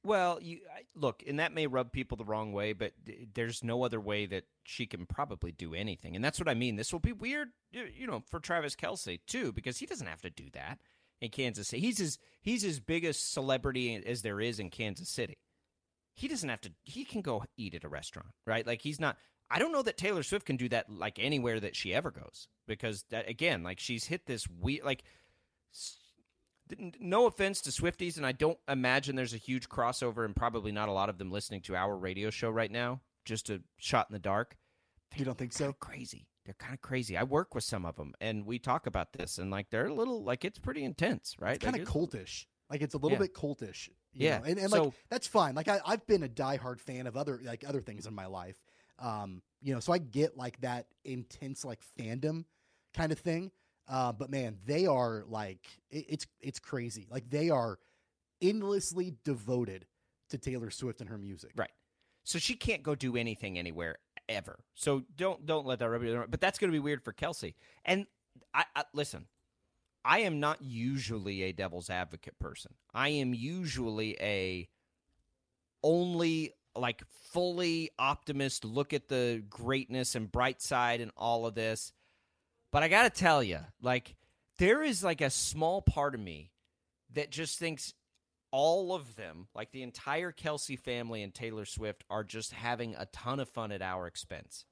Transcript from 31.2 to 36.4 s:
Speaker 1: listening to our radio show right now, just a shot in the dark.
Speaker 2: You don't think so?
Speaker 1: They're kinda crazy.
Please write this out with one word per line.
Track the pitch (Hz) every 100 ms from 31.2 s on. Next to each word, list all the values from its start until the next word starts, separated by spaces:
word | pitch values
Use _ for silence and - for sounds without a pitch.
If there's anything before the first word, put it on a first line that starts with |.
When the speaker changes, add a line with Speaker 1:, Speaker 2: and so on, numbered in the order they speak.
| 95
Speaker 1:
listening | 101 - 98
to | - 92
our | 98
radio | 98 92 92 107
show | - 117
right | 113 110
now, | 117 120 131 _ _
just | - 110 -
a | 98 - _
shot | - 123 -
in |
the | 101
dark. | 98 101 120 - _ _ _ _ _
Speaker 2:
You | -
don't | 131 120
think | 123
so? | -
Speaker 1:
They're | 143
kinda | 139
crazy. | - 131 123 117 - _